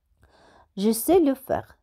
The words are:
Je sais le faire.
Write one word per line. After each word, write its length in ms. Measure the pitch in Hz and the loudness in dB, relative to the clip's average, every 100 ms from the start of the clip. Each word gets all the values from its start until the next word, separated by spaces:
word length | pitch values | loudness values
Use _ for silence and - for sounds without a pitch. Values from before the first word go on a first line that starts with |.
| _ _ _ _ _ _ _ - | _ _ _ _ _ _ _ -4
Je 160 | 208 | -2
sais 260 | 220 - 359 | -2 2 2
le 140 | 285 | 2
faire. 400 | 262 - - - - | -2 -6 -6 -6 -20